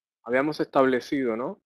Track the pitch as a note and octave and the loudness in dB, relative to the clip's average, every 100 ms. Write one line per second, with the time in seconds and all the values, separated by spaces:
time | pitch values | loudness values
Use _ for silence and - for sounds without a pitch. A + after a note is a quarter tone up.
0 | _ _ A#2 B2+ D3+ D3 D3+ C#3+ C3 B2 | _ _ -2 0 0 -2 0 2 4 2
1 | - C#3+ B2 A2 C#3+ G3+ | -2 -2 -2 -2 -6 -10